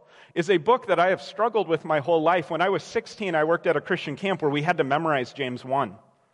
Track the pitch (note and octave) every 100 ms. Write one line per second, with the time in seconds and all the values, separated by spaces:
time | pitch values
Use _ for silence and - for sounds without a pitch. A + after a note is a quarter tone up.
0 | _ - - - E3+ F3+ D3 B3 A3 E3+
1 | F3+ F3+ - - A#3 G#3+ D#3+ D#3+ E3 D#3
2 | C3 E3 D#3 F3+ - D#3+ F#3 F3 - A3+
3 | A3+ - G3 D#3+ D#3 E3+ F3+ D3 - F3
4 | - C3+ G3 F3+ D3+ C#3+ D#3 E3 C3+ D3
5 | D#3+ C#3 A#2+ - C3 B2 B2+ C3+ A#2 G2+
6 | _ _ _